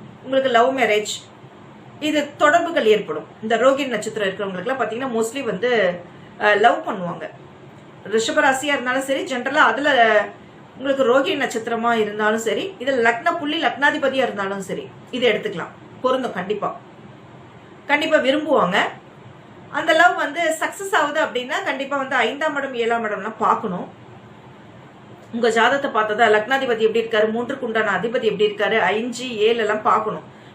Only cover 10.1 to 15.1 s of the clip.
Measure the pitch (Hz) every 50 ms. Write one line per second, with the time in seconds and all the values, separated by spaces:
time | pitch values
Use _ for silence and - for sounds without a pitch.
10.1 | 214 208 202 202 - - - - - - - - - - 262 277 269 269 262 233
11.1 | 254 277 269 - 302 285 254 - - 226 220 233 233 220 233 233 233 226 208 208
12.1 | 208 214 214 214 220 226 - 220 202 254 381 392 - - 247 277 269 240 226 233
13.1 | 233 - - 339 339 - 294 294 311 330 285 233 - 254 285 302 294 302 277 262
14.1 | 262 269 247 220 196 208 196 190 196 196 185 - 170 165 131 - - - - -